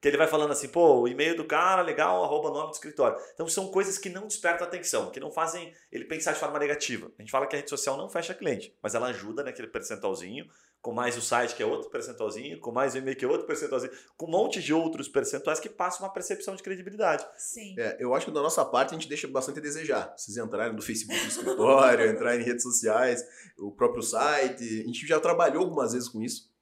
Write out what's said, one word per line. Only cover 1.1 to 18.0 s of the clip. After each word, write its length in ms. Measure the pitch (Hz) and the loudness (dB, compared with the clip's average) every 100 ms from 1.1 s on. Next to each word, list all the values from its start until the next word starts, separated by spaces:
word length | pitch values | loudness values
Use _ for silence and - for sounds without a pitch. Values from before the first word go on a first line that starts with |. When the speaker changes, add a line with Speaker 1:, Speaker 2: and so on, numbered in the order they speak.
| 131 151 170 | 2 0 0
Speaker 1:
do 80 | - | 0
cara, 380 | 151 180 190 | 4 4 4
legal, 400 | 175 156 160 180 | 2 2 2 4
arroba 260 | 165 151 151 | 2 0 0
nome 200 | 135 151 | -4 -6
do 20 | |
escritório." 420 | - 147 151 123 - - - | -8 -12 2 2 2 -10 -8
Então, 120 | 165 | -4
são 200 | - 190 | -2 0
coisas 320 | 190 196 190 | 0 0 -2
que 100 | 196 | -6
não 160 | 180 214 | -10 -8
despertam 400 | - 175 170 175 | -2 0 0 -2
atenção, 460 | 180 180 120 - | -6 -2 -2 -2
que 80 | - | -6
não 120 | 147 | -8
fazem 400 | 147 165 175 165 - _ | -4 -4 -4 -10 -18 _
ele 140 | 120 - | -12 -8
pensar 280 | 156 175 | -4 -2
de 60 | 151 | -2
forma 180 | 156 147 | -2 0
negativa. 540 | 147 147 - 113 87 _ | 0 0 -2 -6 -8 _
A 20 | |
gente 100 | 110 | -2
fala 140 | 135 143 | 0 0
que 100 | 147 | -4
a 40 | |
rede 100 | 143 | -4
social 260 | 139 - 135 | -4 -2 -2
não 140 | 190 | -4
fecha 240 | 202 - | -4 -6
cliente, 420 | 185 170 113 - _ | -4 -2 -2 -4 _
mas 140 | 107 110 | -4 -2
ela 120 | 123 | -2
ajuda 340 | 104 101 110 | -6 -8 -6
naquele 240 | 135 - 117 | -6 -8 -8
percentualzinho, 800 | 117 - 107 101 92 90 120 170 _ _ _ | -8 -8 -4 -4 -4 -8 -12 -14 _ _ _
com 100 | - | -8
mais 240 | 117 123 117 | -2 -2 -2
o 60 | |
site, 320 | - 120 120 | 0 0 0
que 80 | - | 0
é 40 | 110 | -2
outro 260 | 110 - | -2 -4
percentualzinho, 680 | - 113 113 110 104 139 165 | -8 -8 -6 -6 -6 -10 -10
com 120 | 120 | -6
mais 240 | 117 135 123 | 0 0 0
o 20 | |
e-mail, 180 | 131 131 | -4 -2
que 80 | |
é 40 | 123 | 0
outro 180 | 170 - | 0 0
percentualzinho, 460 | - 143 131 123 - - _ | -4 -2 -4 -4 -12 -20 _
com 80 | 160 | -2
um 60 | |
monte 280 | 170 233 208 | 0 0 -2
de 140 | 139 | 0
outros 340 | 156 165 160 160 | 2 2 -4 -2
percentuais 520 | 143 123 135 151 156 | -2 0 -2 -2 -4
que 100 | - | -4
passam 340 | - 185 185 190 | -4 -4 -2 -8
uma 40 | |
percepção 440 | 196 180 190 - 190 | -8 -6 -6 -6 -10
de 80 | |
credibilidade. 600 | - 185 185 208 202 156 - - | -8 -10 -10 0 2 2 -2 -12
Speaker 2:
Sim. 380 | - - - 95 | -12 -12 -12 -6
Speaker 3:
É, 200 | 110 - | -4 -4